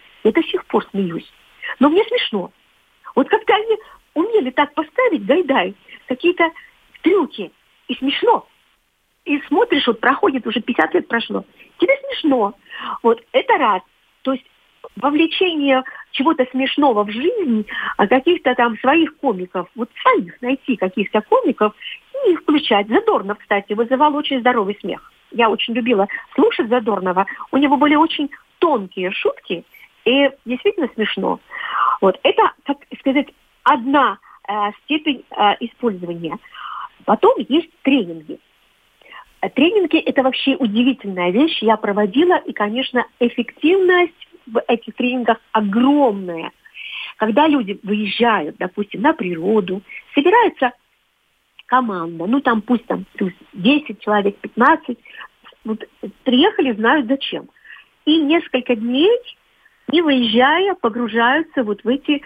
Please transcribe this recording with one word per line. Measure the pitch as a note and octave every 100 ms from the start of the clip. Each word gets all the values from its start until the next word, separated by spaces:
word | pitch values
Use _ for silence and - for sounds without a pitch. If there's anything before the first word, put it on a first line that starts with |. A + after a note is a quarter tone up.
| _ _
я | G#3+
до | C4+
сих | D#4+ F#4 -
пор | A3 -
смеюсь. | G3 F#3 E3 - _ _ _ - -
Но | C#4
мне | E4+ A4+
смешно. | A#4+ - G#3 F3 _ _ _ _ _ - -
Вот | C4+
как-то | G#4+ - G#4
они | A4 G#4+ - - _
умели | - G4 A4 B3+
так | B3 C#4+
поставить, | - D#4 - B4+ D4+ G3
Гайдай, | D4+ D4 C4+ F3+ G#3 _ - -
какие-то | B3+ F4 F4 E4 E4 - _ _ _
трюки. | D#4+ G4 C4+ - F#3 _ _ _ -
И | B3
смешно. | C4 - A4+ A4 - _ _ _ _ _ _ _ -
И | C#4+ -
смотришь, | D#4+ A#4 D4 -
вот | A3
проходит, | A#3+ C#4+ G4 C4 A#3
уже | A3
пятьдесят | G#3+ A#3+ D#4
лет | F4 -
прошло. | A#3 A3+ G3+ G3+ _ - -
Тебе | F#4 C#5
смешно. | C#5 C5 D#4+ C4 G3+ - - - B3 -
Вот | A#3 A3+ -
это | B3+ - G4+
раз. | A#3+ F#3+ - _ _ _
То | -
есть | C4 _ _ _ _ - -
вовлечение | C4+ D4+ D#4+ - F#4 D#4+ C#4 C4 B3+ - -
чего-то | - C#4 D#4+ B3+
смешного | C4 C4 - C#4+ G#3
в | G#3
жизнь, | G#3+ D4+ A#4+ E4 A3 G#3 - - -
а, | G3+
каких-то | B3+ D4+ F4 - B3
там | A#3+ A3
своих | C#4 D#4+ D#4+ -
комиков, | C#4 F#3+ F#3 F#3+ F3 -
вот | A#3+ -
своих | B4+ A4+ F3 -
найти | A#3+ C4+ - A3+
каких-то | F#3 G3+ G3 G#3+
комиков | - B4 G#4+ - G#3+ - - - _ C5+ B4+
и |
их | E4
включать. | - D4 D4 G3+ G#3
Задорнов, | B3+ A4+ C#4+ G3 G#3
кстати, | - G3+ G3
вызывал | G#3 A#3 B3+ D4+ D4
очень | D4 C4+
здоровый | A#3 B3 G3 G#3
смех. | G3 - - _ _
Я | A3+ A3+
очень | A3 -
любила | A#3 A#3+ G#3+ G3+ - -
слушать | - G#4+ - B3
Задорнова. | B3 A3 G3 F#3 F3+ G3 - -
У | C4
него | C#4 C4+
были | D4 D4
очень | D#4+ - C#4+ - _ -
тонкие | F4 C4 F#3+ - F#3
шутки, | G#3 G4+ C#5 - E3+ - - - _ -
и | C4+ C#4 C#4 -
действительно | B3 G4+ G#4 C4
смешно. | - G#3 - F#3+ - - - - - - -
Вот. | F#3+ -
Это, | D4 F#4+ G#4+ -
так | - C#4+ - -
сказать, | - C4+ - - _ _
одна, | B3+ C#4+ A#3 C#4+ B3 G3 - - -
э, | G#3 G#3 G#3+
степень, | - D4+ D4+ C4 -
э, | - G#3 -
использования. | A#3 _ A#3+ F#3 F3 E3+ E3 E3+ - - - - - _ -
Потом | G#3+ G#4 B4 A#3
есть | C#4+ - _
тренинги. | - C4+ F3 E3 D#3 - _ _ _ _ _ _ - - - _
Э, | G3
тренинги — | - D#4+ A4 E4 D#4+ -
это | C4+
вообще | C4 B3+ - C4
удивительная | A#3+ G#3 B3 C4 G3+ F#3 F3
вещь. | F#3+ D#4+ -
Я | A3 G#3+
проводила, | G#3 G3 G#3 A3+ F4 F4
и, | -
конечно, | A#3 G#3 A#3 C4 B3 A3+ -
эффективность | A#3+ - A3+ - D4+ F#4+ F#4 F4+ F4 - - - -
в | A3+ -
этих | A#3 - -
тренингах | B3 B3+ A#3 A3+ _
огромное. | A3 G#3 G#3 B3+ D4 C4+ G3 F3+ E3 E3+ - - - - - - -
Когда | G#3+ A3+ D#4
люди | C#4+ G3 G3+
выезжают, | F#3+ G#3 G#3 - A#3 G#3 D3+ -
допустим, | F#3 - G#3 E3+
на | B3+
природу, | D#4+ F#3+ E3 F3 A3 F#3 F#3 - - -
собирается | - D#4 A4 G#4+ - B3 - _ _ _ _ _ _ _ _ -
команда, | B3+ A#3+ F#3 E3 E3+ F3
ну, | C4+
там | C4+ A3+
пусть | G#3 A#3+ -
там | F3+ F#3+
плюс | - F#3+ - _
десять | G#3+ F#3 D4 D4+ G3+
человек, | - G#3 G3+ G3+
пятнадцать, | G#3+ - C4 D#4+ - A#3+ - - - _ - _
вот, | - A3 - _ G#3 -
приехали, | - B3 F#4 - C#4+
знают | G#3 A3+ D4+ A3+
зачем. | C4+ - D#3+ - _ - - - _ -
И | D#4+
несколько | C#4+ E4 E4 B3+ B3 A#3
дней, | A#3 B3+ F4+ A#4+ - - _ _ _ _ -
не | D#4
выезжая, | D#4+ C4 A#3 A3 C4 D#4+ G4 F#4
погружаются | A#3 A#3+ A#3+ A3+ A#3 C#4+ D#4+ -
вот | G#3+ G3+
в | G#3+
эти | C#4 - C#4+